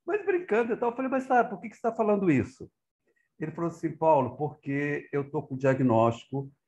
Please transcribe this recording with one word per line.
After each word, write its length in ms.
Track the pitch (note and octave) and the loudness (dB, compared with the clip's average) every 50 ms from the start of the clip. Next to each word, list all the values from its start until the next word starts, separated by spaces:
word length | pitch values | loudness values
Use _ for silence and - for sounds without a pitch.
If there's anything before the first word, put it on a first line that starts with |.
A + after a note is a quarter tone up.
| _ | _
Mas 180 | - F4+ G#4+ G4+ | -4 -4 -2 0
brincando 480 | G4+ F#4+ F4 F4+ - G#3 A3 A#3+ A#3 A3+ | 0 -2 -2 -2 0 0 0 0 0 -2
e 40 | |
tal, 140 | - A#3+ A#3+ | -2 -2 -4
eu 60 | A#3 | -4
falei, 140 | B3 C4 C4 | -4 -4 -2
"Mas 140 | C4 C4 C4 | -2 -2 0
sabe, 260 | - C4 B3 A3+ A3+ | 2 2 2 2 2
por 100 | G3+ F3 | -2 -10
que 80 | - A3+ | -12 -14
que 60 | - | -12
você 80 | - - | -6 -6
tá 100 | A#3 A3+ | -4 -2
falando 380 | - A3+ G#3 G#3 G3+ F#3+ F3+ | 0 0 2 2 2 4 4
isso?" 400 | D3 B2+ G2 - - - - - _ _ _ _ _ _ _ _ _ _ _ _ _ - | 4 2 2 0 -6 -14 -20 -20 _ _ _ _ _ _ _ _ _ _ _ _ _ -10
Ele 100 | D#3+ D#3 | -10 -8
falou 180 | - - E3+ E3+ | -6 -6 -6 -6
assim, 220 | E3 - - E3 | -4 -4 -6 -6
"Paulo, 460 | - - E3 D#3+ D#3 C#3+ B2+ A#2 A#2+ | -4 0 2 4 4 4 2 0 -2
porque 720 | - D3+ C#3+ - - - C#3 C#3 C#3+ D3 D3 D3 C#3+ - - - | -4 -6 -6 -6 -8 -8 -6 -4 -2 -2 -2 -4 -6 -6 -6 -4
eu 160 | C#3+ C#3 C#3 | -4 -4 -4
tô 140 | - D3+ C#3+ | -6 -8 -6
com 140 | - C3+ | -6 -4
diagnóstico, 960 | C3 C3+ C3+ C3 C3 C3+ B2+ A#2 A2+ A2+ A#2 A2+ - - _ - C#3 C#3 C3+ - _ _ | 0 2 2 2 4 4 4 6 6 6 4 2 0 -6 _ -8 -8 -8 -8 -12 _ _